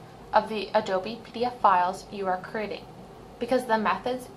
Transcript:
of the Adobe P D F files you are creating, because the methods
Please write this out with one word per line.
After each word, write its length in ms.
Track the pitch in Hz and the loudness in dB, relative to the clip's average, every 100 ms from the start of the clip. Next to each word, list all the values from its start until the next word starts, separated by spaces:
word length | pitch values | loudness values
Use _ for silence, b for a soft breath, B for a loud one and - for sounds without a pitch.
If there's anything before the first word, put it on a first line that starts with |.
| B B B | B B B
of 160 | 214 202 | 2 2
the 220 | 220 - | -4 2
Adobe 460 | 214 202 185 202 226 | 0 2 -2 -2 -10
P 80 | - | -10
D 140 | 233 | -2
F 160 | 247 - | -2 4
files 460 | 208 180 180 190 - | 6 6 4 0 -8
you 160 | 202 190 | -4 -2
are 140 | 185 | -2
creating, 440 | - 220 202 - - - - - - - | -4 -6 -6 -8 -12 -18 -18 -18 -16 -8
because 280 | 240 254 254 | 0 0 2
the 120 | 220 | 2
methods 500 | 196 190 247 254 - | 2 0 -2 -4 -8